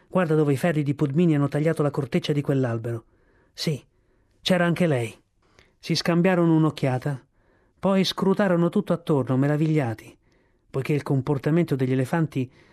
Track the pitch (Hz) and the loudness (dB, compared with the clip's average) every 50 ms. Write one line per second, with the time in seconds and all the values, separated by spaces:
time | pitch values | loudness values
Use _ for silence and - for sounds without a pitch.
0 | _ _ - 185 180 156 156 156 151 147 139 127 - 175 156 151 147 143 143 - | _ _ -2 -2 0 2 2 2 2 2 2 0 0 0 0 0 -2 -2 -2 -2
1 | 156 139 135 165 180 165 151 143 143 139 - 147 151 165 160 - 151 143 - 151 | -2 0 2 2 2 4 2 2 0 0 -2 -2 0 0 0 0 -2 -2 -2 -4
2 | 135 - - 170 - - 147 147 143 - 143 135 127 120 117 117 113 120 117 113 | -4 -2 -4 -4 -2 -2 -2 -2 0 0 0 0 0 -2 -2 -4 -6 -6 -8 -8
3 | - _ _ _ _ _ _ _ _ _ _ - - 175 143 117 - _ _ _ | -10 _ _ _ _ _ _ _ _ _ _ -8 -6 -6 -6 -6 -10 _ _ _
4 | _ _ _ _ _ _ _ _ _ - 185 175 175 175 160 - - 160 143 123 | _ _ _ _ _ _ _ _ _ 0 0 2 2 0 2 0 0 0 0 0
5 | 117 113 - - _ _ _ _ _ _ _ - _ _ _ _ - - 165 - | -2 -6 -8 -16 _ _ _ _ _ _ _ -20 _ _ _ _ -6 -4 -4 -2
6 | - 175 165 170 175 190 185 175 170 165 160 156 156 151 - - 147 131 127 127 | 0 0 2 2 2 2 2 4 4 4 4 4 4 2 0 0 -2 -2 -2 -2
7 | - 147 139 120 - _ _ _ _ _ _ _ _ _ _ _ - 190 196 190 | -2 -4 -6 -6 -10 _ _ _ _ _ _ _ _ _ _ _ -2 0 2 2
8 | 185 - - - 196 190 190 - 208 190 175 170 170 170 - 208 202 - 175 165 | 0 0 -2 0 0 0 2 2 2 2 2 2 2 2 2 0 0 0 -4 -4
9 | - - 156 135 120 120 131 127 139 143 151 147 160 156 156 151 135 113 113 - | 0 0 0 0 0 0 0 0 2 2 2 0 0 2 2 0 0 -2 -4 -8
10 | - - - _ _ _ _ _ _ _ _ _ _ _ - 139 123 - 151 139 | -12 -20 -20 _ _ _ _ _ _ _ _ _ _ _ -8 -6 -2 -2 -2 -2
11 | - - 143 131 127 151 147 131 - 151 156 170 165 - 147 127 131 127 131 131 | -2 -2 -2 -2 0 -2 -4 -2 0 0 0 0 2 0 0 -2 0 0 0 -2
12 | 131 - - 165 156 - - 135 123 - _ _ _ _ | -2 -2 0 -2 -2 -2 -2 -6 -6 -6 _ _ _ _